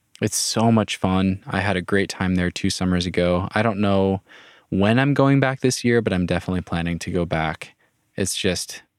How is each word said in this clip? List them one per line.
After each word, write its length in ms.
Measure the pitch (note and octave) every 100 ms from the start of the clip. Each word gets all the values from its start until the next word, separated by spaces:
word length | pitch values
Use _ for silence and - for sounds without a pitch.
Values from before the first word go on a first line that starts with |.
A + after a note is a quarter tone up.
| _ -
It's 160 | A2 -
so 340 | - - A2+
much 280 | A2+ G#2 -
fun. 440 | G2 F#2+ F#2+ F#2+ -
I 100 | G2
had 180 | F#2+ F#2
a 60 |
great 260 | F2 G2 G2
time 280 | - F#2+ F2+
there 160 | F2+
two 180 | - G2
summers 360 | - F#2 F2+ F2
ago. 420 | F2 F2 F2+ F2+ G#2+
I 60 |
don't 180 | A2+ G2+
know 400 | G#2 G2 F#2+ F#2+ - - - - _
when 320 | F#2 G2+ A#2
I'm 140 | C#3 C#3
going 260 | C#3 C#3
back 220 | C3+ C3+
this 200 | B2+ -
year, 180 | B2 A#2
but 120 | G#2+
I'm 140 | F#2+ F2+
definitely 340 | F2 - F2+
planning 400 | F2+ E2+ E2+ F2
to 100 | -
go 140 | F#2 E2+
back. 500 | E2 D#2+ D#2 - _ _ _ _ -
It's 220 | G2 -
just 460 | G2+ F2+ - - -